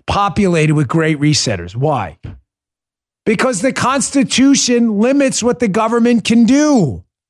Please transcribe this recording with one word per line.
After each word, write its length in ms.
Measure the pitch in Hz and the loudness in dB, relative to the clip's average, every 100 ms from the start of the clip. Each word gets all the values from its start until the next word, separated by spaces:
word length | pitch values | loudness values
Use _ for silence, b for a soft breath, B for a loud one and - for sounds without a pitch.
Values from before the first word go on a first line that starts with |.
| - | -6
populated 640 | 196 202 - 190 170 151 | -2 -2 0 0 2 2
with 160 | 151 135 | 0 0
great 320 | 165 160 151 | 0 0 0
resetters. 560 | 147 143 - 95 87 110 | 0 0 -2 -6 -8 -4
Why? 420 | 151 135 90 80 - - _ _ _ _ _ _ _ _ | -2 -2 -6 -12 -18 -20 _ _ _ _ _ _ _ _
Because 360 | - 214 254 208 | -4 -2 -2 -2
the 120 | 254 | -4
Constitution 1300 | - 233 277 - 277 202 - 269 269 - 240 233 202 | -2 -2 -2 -2 -2 0 2 2 2 2 0 0 0
limits 440 | 233 277 269 - | 0 2 0 0
what 180 | 233 240 | -2 -2
the 80 | 233 | -2
government 560 | 185 220 233 233 233 | 0 0 2 2 0
can 200 | - 233 | 2 2
do. 600 | 226 277 302 269 147 85 - _ | 4 4 4 2 0 -4 -14 _